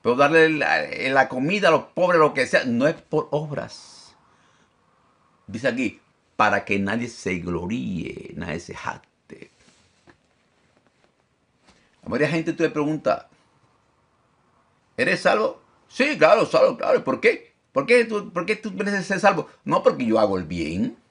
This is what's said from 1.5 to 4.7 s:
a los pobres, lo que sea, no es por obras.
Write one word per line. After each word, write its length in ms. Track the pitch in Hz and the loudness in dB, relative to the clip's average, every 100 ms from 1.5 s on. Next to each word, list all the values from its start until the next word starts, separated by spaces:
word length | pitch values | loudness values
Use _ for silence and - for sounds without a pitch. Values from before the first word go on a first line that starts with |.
| 202 190 | 2 2
a 20 | |
los 140 | 147 | 2
pobres, 360 | - - - 170 | 0 -2 2 4
lo 140 | 147 | 4
que 120 | 131 127 | 2 0
sea, 180 | - | 0
no 220 | 135 117 147 | 0 0 0
es 80 | |
por 340 | 160 _ 151 - | -2 _ -4 -2
obras. 840 | 147 151 143 117 - - - - _ _ _ _ _ _ | -6 -4 -8 -10 -16 -20 -20 -20 _ _ _ _ _ _